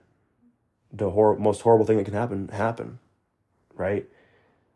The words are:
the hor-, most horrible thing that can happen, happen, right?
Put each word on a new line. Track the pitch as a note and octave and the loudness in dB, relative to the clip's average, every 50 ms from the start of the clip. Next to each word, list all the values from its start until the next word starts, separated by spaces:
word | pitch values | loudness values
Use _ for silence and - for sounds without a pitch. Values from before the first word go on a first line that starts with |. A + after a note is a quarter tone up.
| _ _ _ _ _ _ _ _ _ _ _ _ _ _ _ _ _ _ | _ _ _ _ _ _ _ _ _ _ _ _ _ _ _ _ _ _
the | - G#2+ G#2+ G2 | -10 -6 -4 0
hor-, | F2 G#2 G#2+ G#2+ G2+ | 2 4 4 4 4
most | G2+ G#2 G#2+ G#2 - | 2 2 0 0 2
horrible | - A#2 A#2 A2 A2 | 4 4 4 6 4
thing | G#2+ A2 G#2+ | 4 2 0
that | G2 | 0
can | G#2+ G#2 | -2 -4
happen, | G#2 A#2+ - G2+ G2 G2 - | -4 -4 -4 -6 -8 -8 -8
happen, | - G#2 G#2 A2+ A2+ - G#2+ A#2 A#2 A#2+ _ _ _ _ _ _ _ _ _ _ _ _ _ _ _ | -6 -4 -4 -4 -4 -6 -10 -14 -16 -18 _ _ _ _ _ _ _ _ _ _ _ _ _ _ _
right? | - F#2 F#2 G#2 G2+ - - _ _ _ _ _ _ _ _ _ _ _ _ _ | -8 -4 -4 -4 -4 -6 -10 _ _ _ _ _ _ _ _ _ _ _ _ _